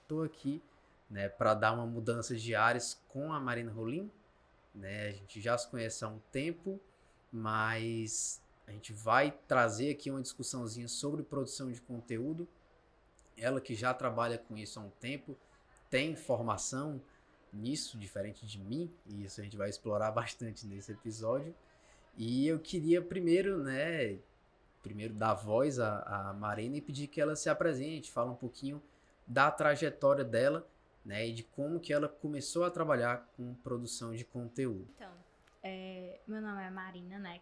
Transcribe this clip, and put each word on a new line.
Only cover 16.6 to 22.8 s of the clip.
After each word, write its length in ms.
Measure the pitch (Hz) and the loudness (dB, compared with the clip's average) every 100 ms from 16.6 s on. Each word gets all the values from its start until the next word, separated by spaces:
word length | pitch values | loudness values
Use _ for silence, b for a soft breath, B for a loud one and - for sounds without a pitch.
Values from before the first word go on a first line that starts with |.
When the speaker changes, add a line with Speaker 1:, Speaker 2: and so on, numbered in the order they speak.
| - 131 151 135 - B B B - | 0 -2 -4 -6 -10 B B B -14
Speaker 1:
nisso, 440 | 104 117 143 - 117 | -6 -4 -2 -4 -8
diferente 480 | 95 101 101 104 107 | -8 -6 -8 -8 -12
de 140 | 101 | -10
mim, 340 | 98 139 170 - 104 | -6 -4 -4 -8 -12
e 180 | 101 | -10
isso 160 | 98 - | -8 -10
a 40 | 101 | -10
gente 100 | 104 | -4
vai 140 | 101 | -4
explorar 420 | - 113 104 110 | -4 -2 2 2
bastante 560 | 113 110 - 113 101 104 | 0 -4 -6 -8 -8 -12
nesse 240 | 98 98 | -12 -10
episódio. 640 | 104 117 110 110 135 156 - B B B B B - | -10 -8 -4 0 0 -2 -12 B B B B B -6
E 280 | 113 127 147 | 0 2 4
eu 140 | 160 | 2
queria 420 | - 185 | 0 0